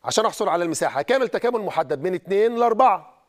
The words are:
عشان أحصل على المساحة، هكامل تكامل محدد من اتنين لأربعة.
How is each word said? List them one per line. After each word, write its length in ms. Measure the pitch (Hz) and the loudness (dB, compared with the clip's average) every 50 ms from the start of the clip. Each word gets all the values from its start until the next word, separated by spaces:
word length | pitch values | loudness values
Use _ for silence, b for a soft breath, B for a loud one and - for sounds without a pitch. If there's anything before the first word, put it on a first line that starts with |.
| _ | _
عشان 220 | 117 - - 220 | 2 2 2 2
أحصل 240 | 220 - - 220 196 | 2 0 0 -2 0
على 140 | 160 175 175 | 0 0 0
المساحة، 360 | 165 160 - 175 143 - 135 | -2 -2 -2 -2 -2 -2 -2
هكامل 280 | 147 - 240 269 262 214 | 0 2 2 2 2 0
تكامل 340 | - 202 - 240 247 226 | -4 -2 -2 0 -2 -2
محدد 400 | 208 180 - - 160 131 151 135 | -4 -4 -2 -2 -2 -2 -2 -4
من 120 | 135 180 185 | -2 -4 -4
اتنين 420 | 175 _ - 196 196 214 233 240 | -4 _ -2 0 2 2 2 2
لأربعة. 580 | 233 240 233 233 208 262 247 196 170 - - - _ _ | 2 0 0 2 4 4 2 2 2 -4 -14 -20 _ _